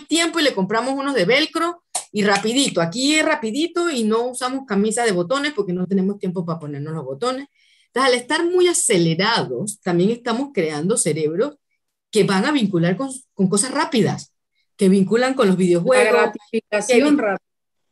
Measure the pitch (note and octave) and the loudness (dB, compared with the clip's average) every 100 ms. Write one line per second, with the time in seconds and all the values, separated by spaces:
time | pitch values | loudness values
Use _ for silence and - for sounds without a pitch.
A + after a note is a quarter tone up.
0 | - E4 E4+ E4 C#4+ G3 F#3 A3 B3+ C4+ | -2 0 0 0 -2 0 -2 -2 -4 -4
1 | C#4 C4+ F3+ C4+ D4+ E4 E4+ F4 _ - | -4 -2 2 2 0 -2 -4 -6 _ -12
2 | - G#3 G#3 G3+ A3 B3 B3+ F3+ E3+ G#3+ | -8 -2 0 0 0 0 0 0 -2 -2
3 | C4+ D#4 D#4 D4+ A3 A#3 E4 F4 F4 C4+ | 0 0 0 -2 -4 -4 -4 -2 -4 -2
4 | A3 A3 B3 B3 B3+ C4 - G3 G#3+ A3+ | 0 0 -2 -6 -6 -6 -4 -2 0 0
5 | A#3 F3+ F3 C4+ C#4+ D4 G3+ F3+ F3+ G3 | 0 0 0 -2 -2 -4 -4 -4 -2 0
6 | F#3+ G3+ F#3 F3+ E3+ D#3+ D3 C#3+ D3 D#3+ | 0 -4 -6 -6 -6 -6 -8 -10 -8 -8
7 | B2+ C#3 A#3+ C4 C#4+ _ _ _ _ A#3+ | -8 -6 -6 -6 -10 _ _ _ _ -2
8 | C4+ B3 B3 D4+ E4+ F4+ F4+ E4+ - G3 | 2 2 0 -2 0 2 2 2 2 2
9 | E3 D#3+ G3+ A3+ B2+ A#2+ G#3+ - - F3 | 2 2 0 0 -2 -4 -6 -6 -2 2
10 | F#3+ A#3+ B3 A3+ C#4 G#3+ D#3+ D3+ E3+ B3 | 2 0 -4 -4 -4 -2 -4 -2 -2 0
11 | F3 D3 D3+ E3+ C#4 - _ _ _ _ | 0 0 -2 -2 -4 -6 _ _ _ _
12 | _ G#3+ F3 F#3+ B3 D4 G#3 F3 E3+ F#3+ | _ 0 2 2 0 0 0 2 0 0
13 | C4+ - _ - F#3+ G#3 C4 C4+ D#4+ B3 | -4 -10 _ -2 0 0 -2 -2 0 2
14 | D#3 C#3 - _ _ _ _ - G3 G3 | 0 -2 -10 _ _ _ _ 0 4 4
15 | F#3 A3+ B3+ C4 G#3 F#3 F#3 F3 G3 B3+ | 4 2 2 2 2 4 4 2 4 4
16 | A3 A#3+ G#3+ - - A3+ - G#3 G3+ B3 | 6 4 2 -2 -6 -6 -2 -4 2 4
17 | D4 D4 G#3+ F#3+ _ _ _ _ _ | 4 2 0 -4 _ _ _ _ _